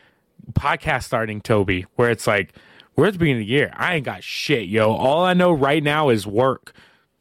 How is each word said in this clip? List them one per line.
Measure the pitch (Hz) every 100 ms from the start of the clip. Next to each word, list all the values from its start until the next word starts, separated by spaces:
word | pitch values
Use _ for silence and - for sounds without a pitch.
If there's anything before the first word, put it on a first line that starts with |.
| _ _ _ _ -
podcast | - 147 160 151 135
starting | - 120 113 104
Toby, | - 107 98 92 92 -
where | 120
it's | 117 -
like, | 101 92 - _ - _ -
we're | 175
at |
the | 190
beginning | 165 123
of | 101
the |
year. | 139 107 -
I | 156 170
ain't | 123
got | 95
shit, | - - - 131 90
yo. | 110 107
All | 110 123 156
I | 180
know | 180 180
right | 156 135 156
now | 147 151 147
is | 113 98
work. | 101 131 120 - _ _ _ _ -